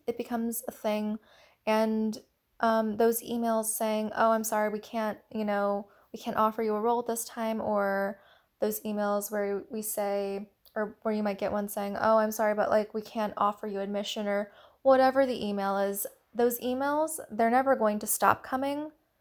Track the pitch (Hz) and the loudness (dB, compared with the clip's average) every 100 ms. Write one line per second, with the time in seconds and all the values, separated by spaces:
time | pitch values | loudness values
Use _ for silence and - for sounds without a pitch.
0 | - 233 233 240 233 226 - - 220 214 | -8 -6 -4 -2 -2 -4 -8 -6 -2 -2
1 | 214 220 _ - - _ - 220 220 220 | -2 -6 _ -20 -20 _ 0 2 2 2
2 | 220 214 - _ _ - 233 226 220 214 | 0 -2 -10 _ _ -4 0 2 2 2
3 | 226 226 - 233 233 220 220 - 220 214 | 2 2 -2 -2 0 0 -2 -2 -2 -2
4 | 214 - 226 226 220 214 214 208 - 233 | -2 2 4 4 0 0 0 -2 -6 -4
5 | 214 202 - 220 214 202 202 202 202 _ | -4 -6 -8 -6 -2 0 0 -2 -6 _
6 | _ - - 214 220 220 220 214 226 240 | _ -12 -4 0 0 0 -2 0 2 0
7 | 240 233 - - 220 220 220 208 202 196 | 0 -4 -6 -6 -4 -2 0 0 0 0
8 | 196 202 _ _ _ - 214 208 220 208 | -2 -6 _ _ _ -4 -2 -2 -4 -2
9 | 208 208 202 208 202 202 - 220 214 - | 0 -2 -2 -4 -2 -4 -6 -8 -6 -4
10 | 202 202 196 196 208 _ - - 214 - | -2 -2 -2 -6 -10 _ -10 -6 -6 -4
11 | 220 214 208 196 202 208 202 214 202 202 | -2 0 -2 -2 -2 -2 -4 -4 -4 0
12 | 220 220 214 214 214 214 202 214 208 220 | 4 4 4 2 0 2 4 2 2 -4
13 | 214 226 214 - 208 208 214 196 196 202 | -8 -4 -4 0 0 0 -6 -4 -4 -4
14 | 202 233 208 202 208 - - _ 269 262 | -4 -4 -2 -2 -4 -10 -20 _ 6 6
15 | 262 262 269 247 208 202 196 196 196 202 | 6 4 2 2 -4 -2 0 0 0 -2
16 | - - _ 220 240 240 247 254 277 294 | -6 -10 _ 0 2 0 -4 -2 0 0
17 | 311 - - 214 226 240 269 240 214 208 | 0 -4 -6 0 4 4 4 4 2 0
18 | 214 - 196 - - 262 277 285 302 - | -2 2 4 2 0 -4 -2 -4 -8 -12
19 | _ _ | _ _